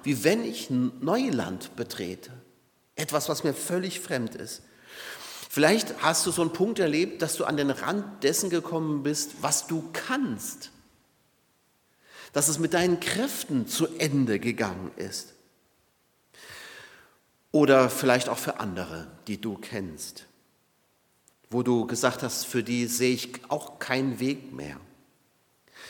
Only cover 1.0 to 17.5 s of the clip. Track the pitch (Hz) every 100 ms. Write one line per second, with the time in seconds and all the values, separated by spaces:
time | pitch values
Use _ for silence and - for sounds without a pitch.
1 | 143 220 262 131 92 92 - - 117 -
2 | 90 92 - - - _ _ _ _ -
3 | 156 151 - 147 156 135 - 180 185 -
4 | - 139 113 - 110 - - - - -
5 | - - - - - - 151 220 220 -
6 | 151 165 185 170 165 - 202 220 170 151
7 | 190 - 160 - - 147 139 135 135 202
8 | 202 - 139 226 196 170 165 165 156 147
9 | 139 147 - - 139 135 - 165 - -
10 | - 262 240 110 - - - - - _
11 | _ _ _ _ _ _ _ _ _ _
12 | _ - - 143 139 156 165 175 180 175
13 | - 185 269 - - 139 110 - 160 -
14 | 151 139 123 101 113 110 107 92 92 -
15 | 95 - - - _ _ _ _ _ _
16 | _ _ _ - - - - - - -
17 | - _ _ _ _